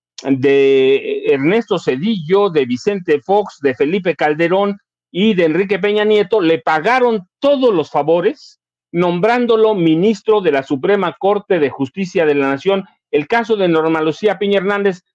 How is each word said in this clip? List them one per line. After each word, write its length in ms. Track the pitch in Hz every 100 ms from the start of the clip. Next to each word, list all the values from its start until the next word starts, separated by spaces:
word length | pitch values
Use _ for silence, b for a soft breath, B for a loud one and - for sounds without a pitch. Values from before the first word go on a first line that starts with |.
| _ -
de 1080 | 135 135 139 139 135 135 131 139 - - 143
Ernesto 460 | 139 143 220 226 185
Zedillo, 720 | - 131 196 214 151 190 202
de 160 | 156 123
Vicente 560 | 123 - 202 175 147
Fox, 340 | - 202 196 -
de 120 | 139
Felipe 420 | 127 147 196 180 151
Calderón, 600 | 151 151 165 185 202 202 _ _ _
y 240 | 170 220
de 100 | 190
Enrique 340 | 165 160 196 196
Peña 260 | 208 208
Nieto, 360 | 208 214 202 220
le 180 | 165 165
pagaron 680 | 165 156 170 254 240 220 180 _
todos 340 | 277 285 254
los 160 | 185 143
favores, 680 | 151 147 170 185 302 - _ _ _ _
nombrándolo 840 | 170 175 175 208 247 240 226 220
ministro 680 | 202 165 160 202 208 - 214
de 120 | 180
la 100 | 139
Suprema 540 | 135 139 180 202 180 -
Corte 400 | 190 208 - 180
de 120 | 139
Justicia 560 | - 135 - 185 185 156
de 80 |
la 140 | 143 135
Nación. 360 | 139 180 196 196 B _
El 160 | 147 147
caso 300 | 233 226 214
de 120 | 180
Norma 320 | 160 160 160
Lucía 380 | 160 147 214 185
Piña 200 | 202 202
Hernández 440 | 185 202 202 180 _